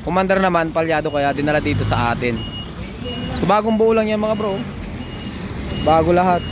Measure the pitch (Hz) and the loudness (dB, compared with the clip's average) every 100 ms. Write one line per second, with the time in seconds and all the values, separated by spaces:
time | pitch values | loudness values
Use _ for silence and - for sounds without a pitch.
0 | - 180 190 190 190 170 165 165 165 156 | 0 0 2 4 4 2 2 0 2 0
1 | 156 147 139 139 147 151 147 - - 123 | 0 0 0 0 2 2 2 0 0 2
2 | 120 117 123 110 113 - - - - - | 2 0 -2 -2 -6 -10 -12 -10 -12 -10
3 | 247 240 - - 180 208 214 220 226 226 | -8 -6 -6 -2 2 2 2 2 4 4
4 | 220 214 214 220 214 196 196 - - - | 2 0 0 -2 -2 -4 -6 -8 -10 -10
5 | - - - - - - - - 147 160 | -10 -10 -10 -8 -8 -8 -6 -2 2 4
6 | 160 175 185 175 - | 4 4 4 2 -2